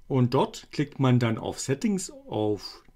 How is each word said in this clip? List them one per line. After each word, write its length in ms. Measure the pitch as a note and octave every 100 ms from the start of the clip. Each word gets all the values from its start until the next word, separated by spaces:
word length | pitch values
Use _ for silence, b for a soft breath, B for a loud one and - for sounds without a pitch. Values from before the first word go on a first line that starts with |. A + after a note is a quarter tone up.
| -
und 260 | C3+ B2
dort 380 | C3 F3+ - -
klickt 260 | - D3 -
man 220 | C3+ B2
dann 180 | A#2 A2
auf 220 | - -
Settings, 500 | - C#3 A3 F#3+ -
auf 720 | C4+ - G#2+ G#2+ G#2 - - -